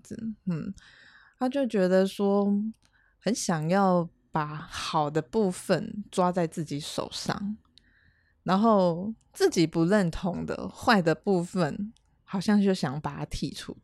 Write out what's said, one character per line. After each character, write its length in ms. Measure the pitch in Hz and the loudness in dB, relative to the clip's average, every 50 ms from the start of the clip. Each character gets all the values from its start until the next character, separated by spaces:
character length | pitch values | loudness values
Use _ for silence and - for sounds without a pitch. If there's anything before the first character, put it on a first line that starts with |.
| - | -12
子。 180 | - - - - 226 214 - - | -12 -12 -10 -10 -10 -10 -8 -6
嗯， 260 | 185 170 156 - - 196 - - - - - - - - - _ _ _ - | -6 -6 -4 -6 -10 -12 -14 -16 -20 -20 -20 -20 -20 -20 -20 _ _ _ -6
他 80 | 254 254 | -4 -4
就 180 | 254 277 277 | -2 -2 -2
觉 220 | 226 - 202 185 180 | 0 0 2 2 4
得 180 | 185 190 190 | 4 4 2
说 480 | 196 - - 202 196 196 202 202 202 202 202 214 220 220 _ _ _ _ _ _ _ _ _ | 2 0 -2 0 2 2 2 2 2 0 0 -2 -4 -8 _ _ _ _ _ _ _ _ _
很 160 | - 185 214 | -4 -4 -2
想 360 | - - - 180 156 151 160 | -2 -2 -2 -2 -2 0 2
要 380 | 180 196 202 190 180 175 170 170 _ _ _ _ - | 2 4 4 4 4 2 0 -2 _ _ _ _ -4
把 200 | 165 151 147 156 | -4 -4 -4 -8
好 560 | 156 170 - - - - - - 160 151 147 | -12 -14 -12 -12 -10 -6 -2 0 0 0 0
的 120 | 151 156 | 0 -2
部 280 | 151 - - 226 214 185 | -2 -2 0 0 0 0
分 540 | 180 - - - 185 151 - - - 208 202 - | 0 -2 -2 0 0 0 0 -4 -8 -10 -12 -6
抓 180 | - - 180 180 | 0 0 2 2
在 160 | 180 185 170 | 2 0 -2
自 200 | 160 - 180 156 | -2 -2 -6 -6
己 120 | - 147 143 | -6 -6 -8
手 300 | 156 - - - - - | -8 -8 -8 -8 -8 -8
上， 480 | - - - - - - 202 196 214 - _ _ _ _ _ _ _ _ _ _ _ _ _ _ _ _ - | -8 -8 -6 -6 -6 -6 -6 -8 -8 -10 _ _ _ _ _ _ _ _ _ _ _ _ _ _ _ _ -2
然 160 | - 185 196 | 0 2 4
后 560 | 214 233 220 202 185 175 165 170 185 214 220 - _ _ | 4 6 6 6 4 4 2 0 -4 -8 -8 -10 _ _
自 180 | - - 370 381 | -2 2 2 2
己 160 | - 196 165 | 4 4 2
不 200 | 160 - 170 165 | 2 4 2 2
认 260 | 170 208 214 190 165 | 4 4 4 2 2
同 340 | 151 - - 190 175 165 165 | -2 -2 -4 -4 -4 -4 -6
的 220 | - - - - 185 | -6 -6 -8 -8 -10
坏 340 | - - - 262 233 196 | -10 -2 2 4 4 4
的 140 | 165 165 156 | 4 2 0
部 260 | - - 208 196 175 | 0 0 0 0 0
分 520 | 170 175 - 185 170 143 - - 202 214 - _ _ _ _ _ _ | 0 -2 -2 -2 -2 -2 -2 -6 -10 -10 -12 _ _ _ _ _ _
好 140 | - - 196 | -8 -6 -2
像 220 | 165 - 208 208 | 2 2 4 4
就 120 | 196 202 190 | 4 4 2
想 260 | 190 - 143 131 151 | 0 -2 -4 -4 -6
把 200 | - 147 143 151 | -8 -8 -8 -8
它 60 | 147 - | -10 -8
剔 280 | - - - 143 - | -6 -6 -6 -6 -8
除 200 | - - - - - | -10 -14 -14 -16 -14